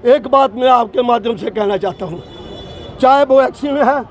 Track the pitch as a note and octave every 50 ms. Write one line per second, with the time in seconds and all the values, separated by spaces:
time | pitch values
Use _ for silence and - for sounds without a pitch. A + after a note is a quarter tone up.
0 | - A#3+ C4 D4 A3 B3+ C4 C4+ C4+ C4 G3 A#3+ B3+ C4 B3+ A#3+ A#3 G#3 - A#3+
1 | B3 A#3+ A#3+ A#3 G3+ A#3 A#3 F#3+ - A#3+ - A3 G#3 G3+ G#3 F#3 G3 F#3+ E3+ -
2 | G3+ D#3+ E3 F3 - - - - - - - - - - - - - - - -
3 | B3+ B3+ C4+ C#4+ C#4+ C4+ C4 C4+ C4 B3 - - - D4 C#4 D4 C#4 A#3+ C#4+ -
4 | G#3+ -